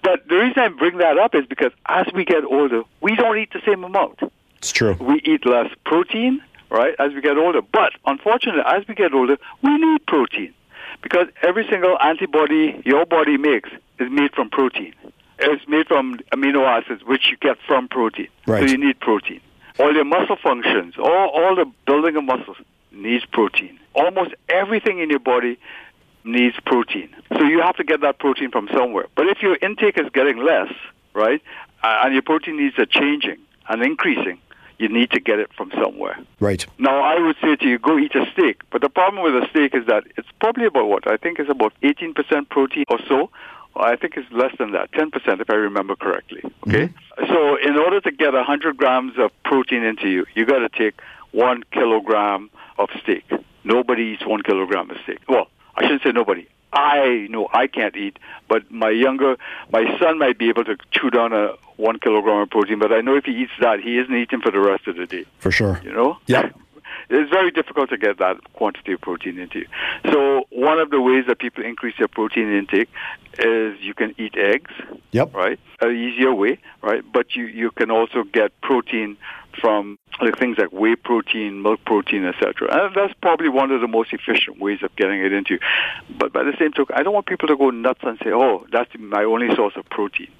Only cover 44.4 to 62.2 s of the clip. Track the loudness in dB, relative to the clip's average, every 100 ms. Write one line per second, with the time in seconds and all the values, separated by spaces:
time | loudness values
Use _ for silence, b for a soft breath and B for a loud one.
44.4 | -2 -2 -4 -4 -4 -4 -2 -2 -2 -2
45.4 | 0 0 0 -2 -4 -6 -4 -4 -6 -16
46.4 | -16 -12 -2 0 0 -6 -20 -8 0 2
47.4 | 2 2 2 2 2 2 -2 0 2 2
48.4 | 0 0 -2 0 2 2 -2 0 0 _
49.4 | 0 0 2 0 -2 -2 0 0 -2 -2
50.4 | 2 2 0 -2 -2 -2 B B B 0
51.4 | 0 0 -4 -2 2 2 2 0 2 -2
52.4 | -6 _ B B -4 -4 -2 -4 -2 -8
53.4 | -8 _ 0 0 2 -2 -2 -6 -4 -4
54.4 | 0 -2 0 -2 -4 -12 -12 -12 0 0
55.4 | 0 _ b -4 0 0 0 0 0 -2
56.4 | -4 _ _ 0 2 2 2 0 -4 -6
57.4 | -2 0 0 -2 -4 -4 -10 -12 B B
58.4 | _ -2 -2 -4 0 2 2 2 0 0
59.4 | B B B 0 0 2 2 2 0 2
60.4 | 0 0 -2 -6 -4 -2 0 0 0 0
61.4 | -2 -6 -16 -2 -2 0 2 2